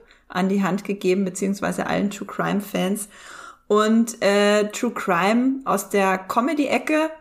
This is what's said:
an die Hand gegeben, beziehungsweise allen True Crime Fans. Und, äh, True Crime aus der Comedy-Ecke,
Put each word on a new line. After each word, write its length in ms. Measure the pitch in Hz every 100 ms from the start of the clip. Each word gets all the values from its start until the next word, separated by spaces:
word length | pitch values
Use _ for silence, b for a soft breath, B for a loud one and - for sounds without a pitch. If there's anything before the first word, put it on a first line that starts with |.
| b b b
an 200 | 180 185
die 140 | 196
Hand 220 | 190 190
gegeben, 420 | - 202 185 185 190
beziehungsweise 600 | 180 196 202 175 175 -
allen 240 | 180 202
True 160 | - 196
Crime 340 | - 170 180
Fans. 460 | 202 180 180 208 - B B B B B _
Und, 540 | 208 214 226 233 -
äh, 460 | 196 202 208 208 208
True 240 | - 240
Crime 680 | 202 - 175 190 233 262 269
aus 240 | - 196 -
der 300 | 202 190 185
Comedy-Ecke, 920 | - 254 262 294 285 269 269 311 320 320